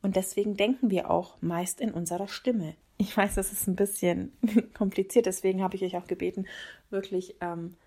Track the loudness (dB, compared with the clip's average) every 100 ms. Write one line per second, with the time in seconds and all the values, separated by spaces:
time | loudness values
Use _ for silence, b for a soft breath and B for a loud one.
0 | 0 0 0 0 0 2 2 2 2 2
1 | 2 2 0 -6 -4 -2 -4 -4 -4 -4
2 | -4 -4 -4 -4 0 0 -2 -8 _ -4
3 | 0 2 2 0 -2 -2 -2 2 0 2
4 | 0 0 -4 -2 2 2 2 0 0 0
5 | 2 4 4 2 0 2 0 -2 -4 -4
6 | -4 -4 -4 -4 -8 B B B _ -6
7 | -4 -4 -6 -8 -8 -6 -8 b